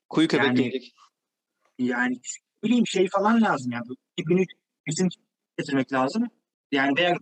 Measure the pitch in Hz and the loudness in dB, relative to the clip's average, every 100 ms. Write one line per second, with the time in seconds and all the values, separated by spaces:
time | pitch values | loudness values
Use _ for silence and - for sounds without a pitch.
0 | _ - 160 151 139 127 123 127 - _ | _ 0 2 2 2 2 0 -4 -10 _
1 | _ _ _ _ _ _ _ - 123 123 | _ _ _ _ _ _ _ -6 -4 -2
2 | 123 123 - - _ _ 208 240 220 190 | -2 -4 -10 -16 _ _ 0 2 2 2
3 | 185 196 202 233 214 151 123 120 120 127 | 0 2 2 4 2 0 -4 -8 -8 -14
4 | _ - 160 180 185 - _ _ - 156 | _ -8 0 0 0 -4 _ _ -8 -2
5 | 185 - _ _ _ - 156 139 127 135 | -2 -2 _ _ _ -12 -4 -2 -2 0
6 | 131 214 240 - _ _ _ 139 139 143 | -2 -2 -6 -8 _ _ _ 0 0 2
7 | 175 175 | 2 0